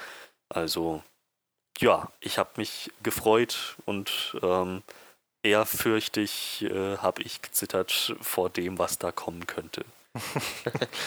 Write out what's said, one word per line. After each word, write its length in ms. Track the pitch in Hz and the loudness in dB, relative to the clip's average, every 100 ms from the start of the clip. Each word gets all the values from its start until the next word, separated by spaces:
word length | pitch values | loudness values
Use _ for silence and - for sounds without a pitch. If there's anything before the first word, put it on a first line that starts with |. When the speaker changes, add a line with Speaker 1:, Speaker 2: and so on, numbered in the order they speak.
| - - - _ _ | -14 -16 -20 _ _
Speaker 1:
Also, 540 | 90 80 85 82 78 - _ _ _ _ _ _ - | -2 0 0 0 -2 -8 _ _ _ _ _ _ 4
ja, 340 | 117 85 90 - | 6 6 2 -8
ich 200 | - - | -2 0
hab 180 | 95 - | 0 -2
mich 340 | 104 - - - | -6 -6 -10 -6
gefreut 760 | 113 - 110 110 120 - - - - | -4 2 6 6 6 0 -6 -8 -6
und, 500 | 101 104 - - - | -4 -2 -4 -4 0
ähm, 400 | 90 92 92 92 - - - _ _ _ | 2 4 2 -4 -8 -20 -20 _ _ _
ehrfürchtig, 1200 | 107 104 110 - 117 110 - 107 104 - - - | 4 4 4 2 2 2 2 0 0 -2 -6 -4
äh, 340 | 101 98 95 98 | -2 0 0 2
hab 220 | 92 - | 0 0
ich 220 | - - | -8 -10
gezittert 720 | - - 98 95 92 - - - | -4 -4 0 0 2 0 0 -2
vor 300 | - - 90 | -2 0 0
dem, 300 | - 90 92 | 0 -2 0
was 180 | 87 - | 0 0
da 140 | 87 | -4
kommen 360 | - - 85 - | -4 -8 -8 -8
könnte. 380 | - 82 - - - _ | -8 -8 -10 -10 -14 _
Speaker 2:
<laughs> 80 | 120 - 135 - - 120 135 123 - | -10 -4 -4 -4 -4 -4 -2 -4 -4